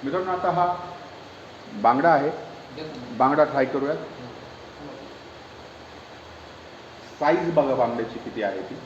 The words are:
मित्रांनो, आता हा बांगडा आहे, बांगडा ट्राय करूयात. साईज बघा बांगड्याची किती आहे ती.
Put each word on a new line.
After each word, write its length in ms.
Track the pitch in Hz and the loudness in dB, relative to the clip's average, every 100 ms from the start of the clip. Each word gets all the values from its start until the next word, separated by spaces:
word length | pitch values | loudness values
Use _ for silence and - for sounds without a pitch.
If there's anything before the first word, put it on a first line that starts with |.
मित्रांनो, 280 | 135 175 185 | 0 -2 0
आता 180 | 180 180 | 2 2
हा 260 | 175 175 180 - - - - - - - - - | 4 4 2 -6 -10 -14 -14 -16 -16 -16 -16 -12
बांगडा 340 | 104 117 127 165 | 4 6 8 8
आहे, 220 | 151 143 160 - - - 143 156 - 123 113 | 8 6 -2 -10 -14 -14 -10 -10 -10 -10 4
बांगडा 280 | 131 147 | 4 8
ट्राय 200 | 147 139 | 6 6
करूयात. 320 | 131 139 139 156 - - 123 - - - - - 147 - 139 - - - - - - - - - - - - - - - - - - - - - | 2 2 0 -2 -4 -10 -12 -14 -16 -16 -16 -14 -14 -12 -14 -16 -16 -16 -16 -16 -16 -16 -16 -16 -16 -16 -16 -16 -16 -16 -16 -16 -16 -16 -16 0
साईज 340 | 147 170 165 | 4 4 4
बघा 200 | 156 139 | 4 4
बांगड्याची 440 | 127 117 117 113 - | 4 2 2 -4 -6
किती 240 | - 110 | -8 -2
आहे 200 | 101 95 | -2 -2
ती. 120 | 95 - | -6 -10